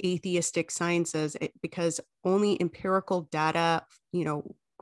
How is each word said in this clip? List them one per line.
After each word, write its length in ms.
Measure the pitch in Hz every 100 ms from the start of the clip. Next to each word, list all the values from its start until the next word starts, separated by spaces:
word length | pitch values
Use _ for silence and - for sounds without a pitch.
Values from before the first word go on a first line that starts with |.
atheistic 640 | 180 180 190 175 165 175 165
sciences, 640 | - 170 175 170 156 151 -
it, 140 | 156 -
because 380 | 160 - 170 160 - _
only 380 | 185 190 208 190
empirical 640 | 175 - 190 190 - 180 160
data, 520 | 151 156 165 165 165 - - _
you 120 | 180 156
know, 280 | 147 - - _ -